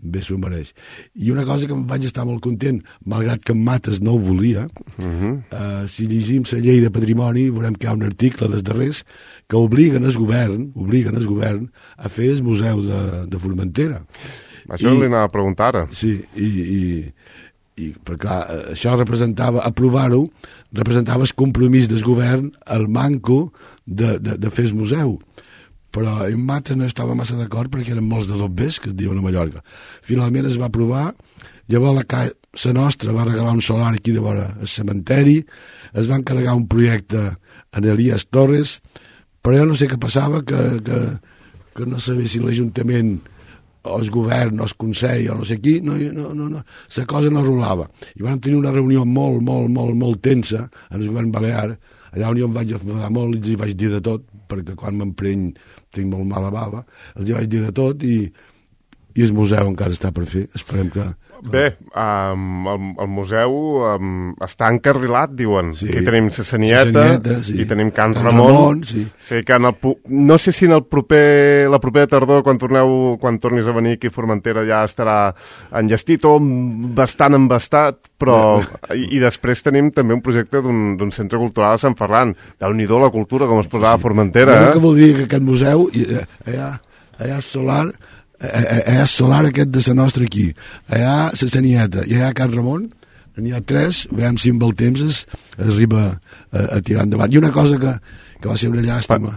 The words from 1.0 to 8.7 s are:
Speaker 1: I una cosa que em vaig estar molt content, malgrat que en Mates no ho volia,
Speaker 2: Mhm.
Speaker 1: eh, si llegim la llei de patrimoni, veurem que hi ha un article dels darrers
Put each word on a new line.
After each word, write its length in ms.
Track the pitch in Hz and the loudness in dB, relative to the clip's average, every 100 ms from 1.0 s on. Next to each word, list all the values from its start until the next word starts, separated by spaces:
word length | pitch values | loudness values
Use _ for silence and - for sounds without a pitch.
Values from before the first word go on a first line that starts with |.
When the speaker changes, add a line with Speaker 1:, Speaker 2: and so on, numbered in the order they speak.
| - - | -20 -6
Speaker 1:
I 140 | 110 | -2
una 120 | 131 131 | -2 -2
cosa 220 | 143 143 | -4 -4
que 60 | |
em 80 | 139 127 | -6 -6
vaig 200 | 131 131 | -6 -6
estar 180 | 131 120 | -6 -8
molt 140 | 117 | -6
content, 380 | 123 110 135 117 - _ - | -6 -4 -4 -4 -8 _ -6
malgrat 380 | 110 113 117 | -4 -4 -4
que 80 | - | -2
en 120 | 113 | 0
Mates 360 | 117 127 113 98 | 0 0 -2 -2
no 120 | 104 | 0
ho 60 | 117 | 2
volia, 460 | 92 92 113 101 147 - - - | 2 2 2 0 -4 -12 -18 -10
Speaker 2:
Mhm. 460 | 92 85 101 139 117 | -6 -4 -4 -6 -10
Speaker 1:
eh, 360 | 104 101 101 101 | -10 -8 -8 -8
si 200 | - 110 | -6 -4
llegim 360 | 113 110 131 123 | -2 0 -2 -2
la 80 | 117 | 0
llei 200 | 120 127 | 4 4
de 100 | 117 | 4
patrimoni, 600 | 104 110 113 120 120 131 | 2 0 0 0 0 0
veurem 260 | 113 113 104 | -2 -4 -4
que 100 | 117 | -4
hi 40 | |
ha 40 | |
un 100 | 110 | -4
article 440 | 107 95 123 - 107 | -4 0 0 0 -2
dels 160 | 101 | -2
darrers 400 | 98 | -4